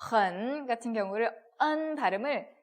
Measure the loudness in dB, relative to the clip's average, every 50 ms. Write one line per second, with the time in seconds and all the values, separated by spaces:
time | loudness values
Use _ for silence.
0 | -8 0 2 4 4 4 2 0 -2 -2 -4 -4 -2 -2 -4 -2 -2 -4 -2 -2
1 | -2 -2 0 0 0 0 -2 -4 -14 -12 _ 0 2 2 2 2 0 -2 -2 0
2 | 0 0 0 2 0 0 -2 -2 -2 -6 -14 _